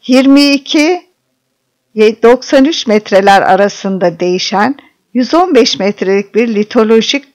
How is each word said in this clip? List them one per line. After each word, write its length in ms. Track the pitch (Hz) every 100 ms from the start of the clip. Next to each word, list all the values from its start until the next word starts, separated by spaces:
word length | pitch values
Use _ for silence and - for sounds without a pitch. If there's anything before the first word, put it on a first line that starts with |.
| -
yirmi 440 | 254 269 277 285
iki 500 | 277 277 320 311 359 _ _ _ _ _ _ _ _ _ 214
doksan 680 | 214 226 233 254 - 277 269
üç 220 | 330 -
metreler 540 | 208 208 190 196 196
arasında 760 | - 190 202 - 196 190 175 165
değişen 560 | 180 180 - 196 226 285 _ _ _
yüz 200 | 240 247
on 220 | 320 370 269
beş 240 | 254 196
metrelik 560 | 196 208 190 196 202 208
bir 200 | 240 208
litolojik 720 | 208 247 214 226 226 277 _